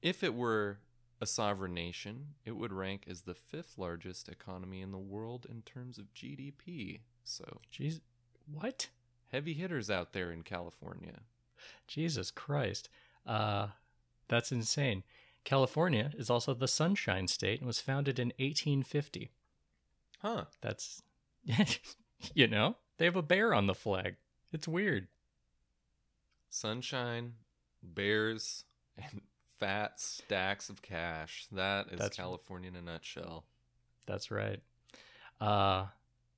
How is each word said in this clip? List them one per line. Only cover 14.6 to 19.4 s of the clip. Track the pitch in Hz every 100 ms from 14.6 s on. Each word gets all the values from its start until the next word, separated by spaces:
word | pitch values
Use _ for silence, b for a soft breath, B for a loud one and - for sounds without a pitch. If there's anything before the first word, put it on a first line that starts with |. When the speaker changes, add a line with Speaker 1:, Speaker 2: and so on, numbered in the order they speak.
| 110 - 139 98 - b b b
Speaker 2:
California | - 135 127 - 180 120 131 147
is | 117
also | 120 127
the | 120 131
Sunshine | - 160 196 - 95 92
State | - 95 113
and | 127
was | 113
founded | - 139 143 127
in | 120 -
eighteen | 135 151 151 139
fifty. | 131 147 143 - 110 _